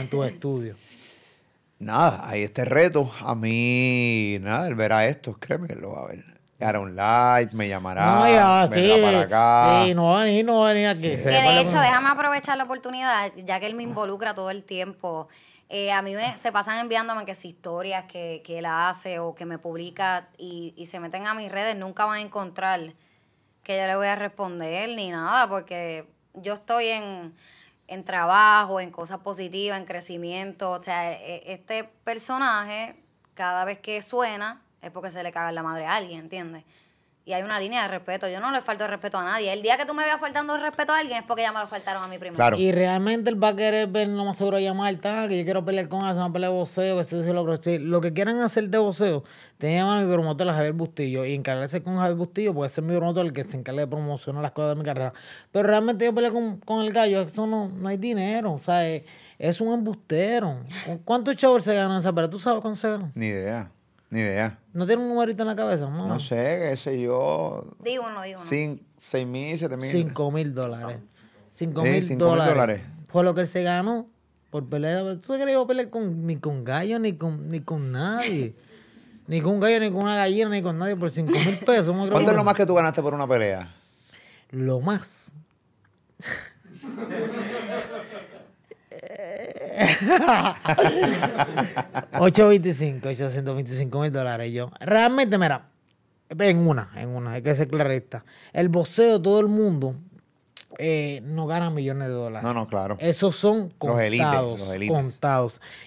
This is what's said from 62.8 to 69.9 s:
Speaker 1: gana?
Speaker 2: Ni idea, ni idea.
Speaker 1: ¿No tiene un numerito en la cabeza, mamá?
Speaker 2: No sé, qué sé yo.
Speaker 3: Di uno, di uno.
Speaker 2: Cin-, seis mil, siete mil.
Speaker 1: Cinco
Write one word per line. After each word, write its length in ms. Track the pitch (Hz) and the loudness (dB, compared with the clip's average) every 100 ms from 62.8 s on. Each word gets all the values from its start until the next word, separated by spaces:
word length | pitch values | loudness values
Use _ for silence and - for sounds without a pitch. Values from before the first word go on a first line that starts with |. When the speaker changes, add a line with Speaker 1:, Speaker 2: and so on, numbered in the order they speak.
| 220 | -2
Speaker 1:
gana? 220 | 208 170 | -2 -6
Speaker 2:
Ni 140 | 120 110 | -4 -2
idea, 420 | 98 95 117 92 _ _ _ - | -2 -4 -4 -8 _ _ _ -8
ni 120 | 113 | -2
idea. 360 | 104 98 110 - _ | 0 0 -2 -4 _
Speaker 1:
¿No 120 | 170 180 | -4 0
tiene 140 | 233 | 0
un 60 | 240 | 0
numerito 340 | 240 233 208 | 0 0 -2
en 40 | 220 | -4
la 80 | 208 | -2
cabeza, 300 | 214 170 139 | -2 -2 -2
mamá? 180 | 156 190 | -4 -4
Speaker 2:
No 100 | - | -4
sé, 460 | - 117 131 180 160 | -2 -2 0 0 -2
qué 80 | 135 | -4
sé 240 | 143 131 | -4 -2
yo. 640 | 120 127 143 156 160 - - - | 0 0 0 0 -2 -6 -12 -10
Speaker 3:
Di 140 | 240 254 | -6 -6
uno, 240 | 226 208 | -6 -10
di 120 | 190 185 | -12 -12
uno. 80 | 170 | -4
Speaker 2:
Cin-, 360 | 147 151 139 - _ | -2 -2 -8 -14 _
seis 260 | - 135 123 | -6 -4 -4
mil, 300 | 127 147 160 | -6 -6 -4
siete 180 | 160 127 | -4 -6
mil. 100 | |
Speaker 1:
Cinco 460 | 131 | -2